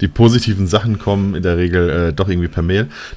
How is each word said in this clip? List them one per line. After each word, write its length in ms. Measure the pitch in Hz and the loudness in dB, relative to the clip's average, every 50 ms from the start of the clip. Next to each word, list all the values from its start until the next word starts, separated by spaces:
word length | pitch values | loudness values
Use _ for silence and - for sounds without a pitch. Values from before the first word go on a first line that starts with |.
die 60 | 98 | -4
positiven 600 | 92 - - 113 117 120 123 - 113 101 95 95 | -2 2 4 4 6 6 4 2 0 0 0 0
Sachen 320 | 82 101 104 107 117 104 - | 0 0 0 0 -2 -2 -2
kommen 340 | - 101 101 101 98 101 92 | -2 -2 0 0 0 -2 -2
in 60 | 85 92 | -2 -2
der 140 | 90 85 | 0 0
Regel, 320 | 87 90 87 90 90 87 87 | 0 0 0 0 0 0 0
äh, 240 | 71 87 85 82 73 | 0 0 -2 -2 0
doch 160 | 98 92 98 | -2 -2 0
irgendwie 180 | 90 87 85 | 0 -2 -2
per 140 | 78 - 87 | -2 -2 -2
Mail. 280 | 82 87 95 101 110 - - - - - - | -2 0 0 0 -2 -4 -8 -14 -16 -16 -10